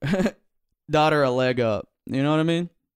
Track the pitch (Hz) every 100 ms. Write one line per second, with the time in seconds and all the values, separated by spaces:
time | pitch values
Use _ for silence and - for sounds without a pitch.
0 | 139 190 185 - _ _ _ _ - 151
1 | 156 151 135 123 127 123 113 101 - _
2 | - 135 143 156 160 170 175 _ _